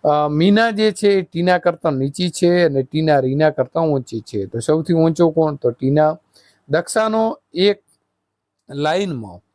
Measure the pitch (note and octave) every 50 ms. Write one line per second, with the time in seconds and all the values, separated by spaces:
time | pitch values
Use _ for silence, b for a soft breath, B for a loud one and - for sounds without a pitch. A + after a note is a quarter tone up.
0 | - D3+ D3 D3 D3 D3 D3 D3+ E3 G3 G3+ A3 A3+ A#3 A3 G3+ A3 G#3+ F#3+ -
1 | G#3+ G3+ G3+ F#3+ F3+ _ _ E3+ E3+ F3+ F3+ F3 - F3 E3+ - - E3+ C#3+ C3
2 | C3+ C#3+ C#3+ - F3+ F3 - - - F3 F3 F3 F3 D#3+ C#3 C3+ C3 - - D#3
3 | D#3+ D#3 D3+ C#3 C3 C3 C3+ C#3+ D#3 D#3 D3+ - C#3 - _ E3 E3 D#3+ D3 C3+
4 | B2 - - A2+ G#2 - - G#2 G2 G2 - A#2 - - D#3 D#3+ D#3 - E3+ E3
5 | D#3+ E3 D#3 - F3 E3 D#3+ E3 D#3+ D#3 D3 C#3 - A#2+ A#2 _ C3 C3 C#3+ D3+
6 | D3+ D#3 D#3 - _ _ b b b b b b b - - E3 F3 - - A3+
7 | A3 A3 G#3+ A3 A3 A3+ - _ _ _ - E3 F#3 G3+ G3 G3+ _ _ _ _
8 | _ _ _ _ _ _ _ _ _ _ _ _ _ - C#3 C#3 D3 D3+ D#3+ F#3
9 | G3+ F#3 D#3 B2 A2 G2 F2 E2+ _ _